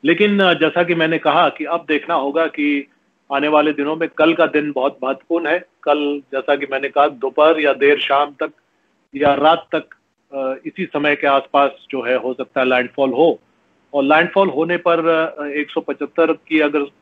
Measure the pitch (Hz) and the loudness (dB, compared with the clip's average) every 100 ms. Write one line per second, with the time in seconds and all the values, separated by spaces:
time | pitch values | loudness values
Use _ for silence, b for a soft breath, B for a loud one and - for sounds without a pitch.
0 | 143 165 208 202 190 165 156 160 170 170 | 0 2 2 4 2 4 2 0 0 0
1 | 160 160 156 151 165 - 151 170 - 151 | 0 0 2 2 2 0 -6 -6 -2 -4
2 | - 170 139 143 160 - 147 143 139 _ | -2 -2 -2 -2 -2 -2 -2 -2 -6 _
3 | _ _ _ 139 147 151 151 147 143 160 | _ _ _ -2 2 2 2 0 -4 -4
4 | 165 - 156 165 156 151 147 139 135 139 | -6 0 0 2 0 0 -2 -2 -4 -4
5 | 127 135 _ 170 160 175 - _ - 147 | -6 -6 _ -4 -2 -4 -6 _ -2 0
6 | 147 147 139 135 131 139 139 135 139 139 | 0 -6 -6 -8 -2 -2 -2 -6 -4 0
7 | 147 135 135 131 151 165 147 127 139 143 | 0 0 -6 2 2 4 0 2 2 2
8 | - 139 143 143 156 _ _ _ _ _ | 2 0 0 -4 -10 _ _ _ _ _
9 | _ 139 143 135 151 170 - 160 - - | _ -2 0 2 2 2 0 -8 -8 -20
10 | _ _ _ 139 135 131 160 - 180 151 | _ _ _ -8 -6 -6 -12 -10 -6 -2
11 | 147 143 147 139 135 143 139 - _ 135 | 0 0 2 0 0 0 0 -2 _ -8
12 | 120 127 113 127 127 - 127 127 123 - | -2 -2 -2 -8 -6 -2 0 0 -2 -2
13 | 135 120 165 - _ _ _ _ _ 143 | -2 2 2 0 _ _ _ _ _ -2
14 | 139 156 175 196 196 139 165 175 175 170 | 2 2 2 2 0 0 -2 -2 0 0
15 | 165 165 160 - 147 143 147 - 147 143 | 2 0 0 -6 -8 -6 -4 -6 -6 -8
16 | 143 - 160 156 _ 156 151 147 143 _ | -6 0 0 0 _ 0 0 0 -4 _